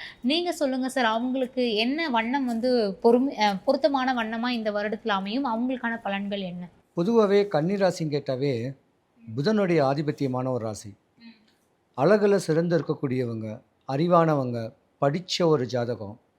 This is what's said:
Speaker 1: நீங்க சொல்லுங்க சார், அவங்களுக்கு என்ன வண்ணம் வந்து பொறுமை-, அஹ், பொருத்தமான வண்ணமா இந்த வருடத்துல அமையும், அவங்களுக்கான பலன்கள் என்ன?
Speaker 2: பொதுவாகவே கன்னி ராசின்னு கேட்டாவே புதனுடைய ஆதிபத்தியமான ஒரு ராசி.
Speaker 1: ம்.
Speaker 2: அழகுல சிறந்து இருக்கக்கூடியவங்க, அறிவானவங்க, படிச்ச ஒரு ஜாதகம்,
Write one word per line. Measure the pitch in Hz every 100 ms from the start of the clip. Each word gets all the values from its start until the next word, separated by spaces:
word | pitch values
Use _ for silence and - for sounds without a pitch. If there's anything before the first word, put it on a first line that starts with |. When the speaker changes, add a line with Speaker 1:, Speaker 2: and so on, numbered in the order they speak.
| - -
Speaker 1:
நீங்க | 240 320 349
சொல்லுங்க | 330 285 262 262
சார், | 262
அவங்களுக்கு | 233 226 254 254 254 254 247
என்ன | 208 233 294 330
வண்ணம் | 240 226 277 254
வந்து | 226 247 247 208 185
பொறுமை-, | 233 247 269 -
அஹ், | 214 190
பொருத்தமான | - 285 311 277 254
வண்ணமா | 254 220 226 247
இந்த | 240 220
வருடத்துல | 208 208 214 226
அமையும், | 196 190 233
அவங்களுக்கான | 277 226 254 254 233 226
பலன்கள் | 208 196 202 202
என்ன? | 185 175 175 _ _
Speaker 2:
பொதுவாகவே | - 175 233 208 202 202
கன்னி | 151 160
ராசின்னு | 202 190 175 160
கேட்டாவே | 143 139 131 143 135 151 135 _ _ _ _ - 113
புதனுடைய | 151 214 190 170
ஆதிபத்தியமான | 135 139 151 139 139 127 127
ஒரு | 127
ராசி. | 110 104 101 98 _ _
Speaker 1:
ம். | 233 - _ _ _ _ _ -
Speaker 2:
அழகுல | 147 214 202 196
சிறந்து | - 160 175 165
இருக்கக்கூடியவங்க, | 143 151 139 127 120 113 110 107 _ _ -
அறிவானவங்க, | 139 170 170 165 147 127 120 113 - _ _
படிச்ச | 143 156 175 -
ஒரு | 170 151 120
ஜாதகம், | 123 120 117 101 110 _